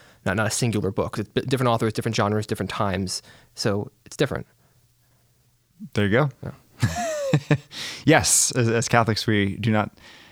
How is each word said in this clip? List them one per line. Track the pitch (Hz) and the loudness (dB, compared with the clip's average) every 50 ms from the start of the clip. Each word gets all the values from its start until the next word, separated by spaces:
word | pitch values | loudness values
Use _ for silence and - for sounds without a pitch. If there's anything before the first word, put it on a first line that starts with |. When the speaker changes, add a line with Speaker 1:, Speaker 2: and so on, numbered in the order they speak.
| - - - _ - | -20 -20 -18 _ -4
Speaker 1:
not, | 98 92 | -2 0
not | 107 107 104 | 0 0 -2
a | |
singular | - - 131 120 104 107 98 95 | 0 0 0 0 0 0 -2 -2
book. | 98 - 87 - - - | -2 -2 -2 -2 -2 -6
It's | 104 - | -6 -4
b-, | - - - | -4 -4 -2
different | 127 139 127 127 123 | 0 0 2 2 2
authors, | 117 113 - 110 104 | 2 2 2 0 -2
different | - - 117 107 - | -2 -4 -2 0 0
genres, | 107 104 104 107 107 | 2 2 2 0 -2
different | - 113 - 101 92 | -2 -4 -4 -4 -6
times. | - - 110 101 92 95 98 90 - - - - - - - _ _ | -2 -2 -2 -2 0 -2 -2 -2 -4 -8 -10 -14 -20 -20 -20 _ _
So | - - 120 98 104 104 - _ _ _ | -4 -2 -2 0 -2 -4 -6 _ _ _
it's | - - - | -12 -4 -2
different. | 151 131 95 - - _ _ _ _ _ _ _ _ _ _ _ _ _ _ _ _ _ _ _ _ _ _ _ _ _ _ - 214 156 - | -2 -2 -2 -6 -8 _ _ _ _ _ _ _ _ _ _ _ _ _ _ _ _ _ _ _ _ _ _ _ _ _ _ -20 -16 -8 -2
Speaker 2:
There | - 104 101 | 0 2 2
you | |
go. | 101 123 151 139 - - - | 4 4 2 2 -2 -6 -12
Speaker 1:
Yeah. | - - - _ _ _ - | -12 -12 -14 _ _ _ -4
Speaker 2:
<laughs> | - - - 698 719 659 622 605 571 539 523 494 - - 147 - - - - - - - - - - | -2 -2 -2 -2 -4 -4 -4 -4 -4 0 0 0 2 2 -2 -2 -2 -10 -14 -12 -12 -12 -10 -6 2
Yes, | 135 156 165 - - - - - - - | 4 4 4 4 4 2 2 2 0 0
as, | 131 120 113 | 0 2 2
as | 113 117 - - | 2 2 0 2
Catholics, | - 120 113 110 107 - - - | 4 4 4 4 0 -2 0 0
we | 110 104 101 98 92 - | 2 2 2 0 0 -2
do | 107 117 | 0 0
not | 107 107 101 104 - - - - - - - - | 2 2 0 -2 -4 -14 -20 -20 -20 -20 -20 -20